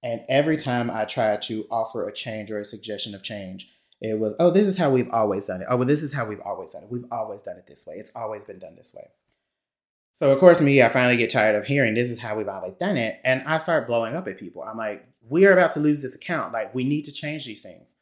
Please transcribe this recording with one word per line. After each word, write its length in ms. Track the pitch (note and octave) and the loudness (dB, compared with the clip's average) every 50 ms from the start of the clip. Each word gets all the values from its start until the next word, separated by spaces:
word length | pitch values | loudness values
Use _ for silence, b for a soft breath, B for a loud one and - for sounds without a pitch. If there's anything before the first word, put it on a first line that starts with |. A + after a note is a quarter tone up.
And 220 | - B2 A#2 A2+ - - | -4 -4 -6 -6 -2 2
every 260 | C3 C#3 D3 D#3 D#3 | 2 2 4 4 0
time 340 | D3+ - C3+ A#2+ B2 A#2+ A#2 | -2 0 -2 -2 0 -2 -2
I 140 | G#2+ A2 A2 | -2 -4 -4
tried 380 | G#2+ - - A#2+ A2 G#2 G#2 - | -4 -2 0 2 2 2 0 -2
to 240 | - A2+ A2 G#2 - | -6 -6 -6 -6 -4
offer 380 | A2+ A2+ A2+ A2 - A#2 F2+ G2 | -2 -2 -2 -2 -4 -6 -6 -6
a 60 | - | -8
change 360 | - - A#2+ A2 A2 G#2+ G2 | -10 -10 -8 -8 -8 -8 -8
or 100 | A2 G#2 | -8 -8
a 60 | G#2 | -8
suggestion 480 | G#2 - G#2+ - A2+ G#2+ G2+ - A2 G2+ | -8 -12 -14 -10 -10 -8 -8 -8 -10 -10
of 100 | F#2+ F#2+ | -12 -12
change, 460 | - A2 G#2 G2 F#2 F#2 F#2+ - b b b b b b b | -10 -10 -10 -10 -10 -12 -14 -16 b b b b b b b
it 200 | - A2 A2 G#2+ | -6 -4 -2 0
was, 160 | A2 G#2+ G#2 - | -2 -2 0 2
"Oh, 120 | E3 F3+ | 2 4
this 140 | E3+ F#3+ G#3 | 6 4 2
is 120 | G3+ F#3+ F#3+ | 2 2 2
how 120 | F3 D3 | 2 4
we've 220 | C3+ B2+ A#2+ - | 4 2 2 2
always 340 | - A2+ A2 G#2 G2 F#2+ G2 | 0 0 0 0 0 -2 -4
done 160 | - F#2+ F#2 | -6 -6 -8
it. 60 | F#2 - | -4 -2
Oh, 60 | B2 | 0
well, 120 | B2 B2 B2 | 0 2 2
this 140 | D3 D3+ | 2 0
is 120 | D#3+ C#3+ C3+ | 0 -6 -6
how 100 | C#3+ A#2+ | -6 -6
we've 160 | G#2+ G#2+ G2 | -6 -8 -10
always 320 | - G2+ G2+ F#2 F#2 - | -8 -10 -8 -8 -10 -14
done 120 | - F#2 - | -14 -16 -14
it. 60 | G#2 | -10
We've 220 | A#2+ B2 A#2+ - | -10 -10 -8 -8
always 300 | A#2 A#2 A2 A2 G2+ G2+ | -8 -8 -6 -8 -8 -12
done 160 | - - F2+ F2 | -12 -14 -14 -14
it 100 | F2+ _ | -16 _
this 180 | - - - | -16 -16 -14
way. 100 | - D#2 F#2 | -14 -14 -12
It's 180 | G#2+ - - | -12 -10 -10
always 300 | A#2+ A#2 G#2+ A2 G#2 - | -8 -8 -8 -8 -10 -12
been 140 | - G2+ F#2 | -16 -18 -16
done 180 | F#2 E2 E2+ E2 | -16 -20 -20 -16
this 160 | - - - | -18 -18 -16
way." 160 | - - _ _ _ _ _ _ _ _ _ _ _ _ _ _ _ _ _ _ _ _ _ | -16 -20 _ _ _ _ _ _ _ _ _ _ _ _ _ _ _ _ _ _ _ _ _
So, 220 | _ - - D3 C3+ | _ 0 4 4 4
of 60 | - | 8
course, 200 | F#3 F3+ E3+ E3+ | 10 8 8 8
me, 220 | D#3 C#3+ C#3 C#3 | 6 4 6 8
I 80 | B2 A#2 | 6 6
finally 260 | - C3 B2 B2 B2 | 6 4 4 4 4
get 140 | A#2+ A#2 - | 4 2 2
tired 260 | - C3 G#2+ A2 G#2+ | 2 2 4 4 4
of 120 | G#2 G#2+ - | 2 0 0
hearing, 260 | C#3 C#3+ C3 A2+ A2 | 0 2 2 2 2
"This 180 | A#2 B2 B2 | 0 0 -2
is 80 | A#2+ G#2+ | -2 -8
how 180 | A2 A2+ G#2+ A2 | -8 -6 -6 -4
we've 120 | G#2+ G2 | -4 -6
always 240 | G2 F#2+ F2+ F#2 F#2+ | -6 -8 -8 -10 -8
done 240 | _ E3 G3 G3+ C#3 | _ -4 -2 -2 -2
it." 240 | A#2 A2 - - _ | -2 -4 -4 -4 _
And 180 | B2+ C3 C3 C3+ | 0 0 0 0
I 140 | C#3+ D#3 D#3+ | -2 -2 -2
start 300 | D#3+ - E3+ D#3 A#2+ A2+ | 0 0 0 0 0 0
blowing 280 | A#2+ A#2 A2+ A2 B2 | 0 0 0 -2 -4
up 120 | E3 F#3 A2+ | -6 -8 -8
at 100 | F#2 - | -10 -10
people. 260 | - F2 - - C#2+ | -14 -16 -14 -12 -12
I'm 120 | A2 A2 | -12 -8
like, 320 | A2+ A2+ G#2+ G#2 - - _ _ _ | -6 -6 -6 -8 -8 -14 _ _ _
"We 240 | _ A2+ C3 E3+ F#3+ | _ -2 4 6 8
are 80 | G3 F#3+ | 8 8
about 180 | F3+ F3+ D#3+ - | 8 6 4 2
to 60 | D#3 | 2
lose 220 | D3 D3+ D3 C#3+ | 2 2 2 2
this 140 | C#3 B2+ - | -2 -8 -10
account. 360 | - - - F3+ D3+ A#2 F2 | -10 -8 -6 -4 -4 -4 -4
Like, 240 | A2+ A2+ A2 F#2+ G#2 | -4 -6 -6 -4 -4
we 80 | B2+ B2+ | -2 0
need 220 | C3+ D3 D3+ D3 | 0 0 -2 -2
to 80 | D3 C#3 | -6 -12
change 320 | - - D3 D3+ D#3 C3 | -10 -8 -8 -8 -8 -10
these 160 | B2 G#2+ - | -12 -12 -14
things." 340 | - G2+ E2+ E2+ _ - - _ | -14 -16 -18 -20 _ -20 -20 _